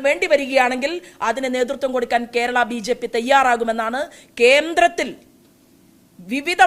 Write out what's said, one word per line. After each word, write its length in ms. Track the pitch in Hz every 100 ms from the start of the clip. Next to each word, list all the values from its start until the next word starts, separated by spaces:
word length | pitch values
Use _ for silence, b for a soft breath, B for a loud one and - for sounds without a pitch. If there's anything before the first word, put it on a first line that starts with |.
| 277
വേണ്ടി 200 | 311 370
വരികയാണെങ്കിൽ 600 | 285 269 262 247 254 277 349 - B 220
അതിന് 220 | 233 262 254
നേതൃത്വം 360 | 247 277 269 254
കൊടുക്കാൻ 280 | 240 240 233 233
കേരള 280 | 240 247 233
ബി 80 | 240 208
ജെ 80 | 240
പി 80 | 233
തയ്യാറാകുമെന്നാണ് 880 | 233 240 277 262 240 226 226 226 254 330 B B -
കേന്ദ്രത്തിൽ 680 | 240 277 320 339 339 349 262 - _ _ _ _ _ _ _ _ _ - 180
വിവിധ 280 | 254 294 359